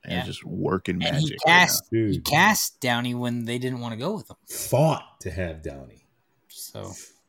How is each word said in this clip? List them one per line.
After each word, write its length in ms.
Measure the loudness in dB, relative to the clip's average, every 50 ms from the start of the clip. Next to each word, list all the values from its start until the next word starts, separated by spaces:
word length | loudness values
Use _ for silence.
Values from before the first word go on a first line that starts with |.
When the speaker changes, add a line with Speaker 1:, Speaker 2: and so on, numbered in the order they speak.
| _
Speaker 1:
And 80 | -6 -6
Speaker 2:
Yeah. 100 | -4 -4
Speaker 1:
just 200 | -6 -10 -12 -12
working 580 | -10 -6 -4 -2 0 -2 -2 -2 -2 -2 -2 0
Speaker 2:
And 140 | 0 0
he 80 | 2 0
Speaker 1:
magic 60 | 0
right 80 | -2 0 4
now. 60 | 6 8
Speaker 2:
cast, 320 | 8 8 6 4 -2 -2 _
he 60 | 0 0 2 2 0
Speaker 3:
Dude. 120 | 0 0
Speaker 2:
cast 560 | 2 4 6 6 6 4 2 0 -4 _ _
Downey 340 | -2 0 0 0 0 -2 -4
when 300 | -2 -2 -2 -2 -2 -4
they 140 | -4 -4 -2
didn't 220 | -2 -4 -4 -4
wanna 160 | -6 -8 -8 -4
go 160 | -4 -4 -4
with 160 | -6 -8 -14
him. 60 | -20 _ _ -14
Speaker 3:
Fought 720 | -10 -10 -4 0 2 4 4 4 4 0 -4 -16 _ _
to 100 | -10 -8
have 300 | -6 -4 -6 -6 -6 -10 -12
Downey. 440 | -12 -12 -12 -16 -18 -20 _ _ _ _ _ _ _ _ _ _ _
Speaker 2:
So. 440 | -18 -16 -16 -14 _ -12 -12 -12 -14 -16 -18 -20 _ _ _